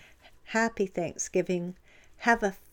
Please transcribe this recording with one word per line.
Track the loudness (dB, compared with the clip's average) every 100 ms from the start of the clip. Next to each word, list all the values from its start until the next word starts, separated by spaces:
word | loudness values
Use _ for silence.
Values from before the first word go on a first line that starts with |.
| -20 -20 -20 -20 -4
Happy | 0 0 0
Thanksgiving. | -2 -2 -4 -6 -2 0 0 -2 -2 -10 -20 -20 -20 -2
Have | 2 2
a | 2 -4 -6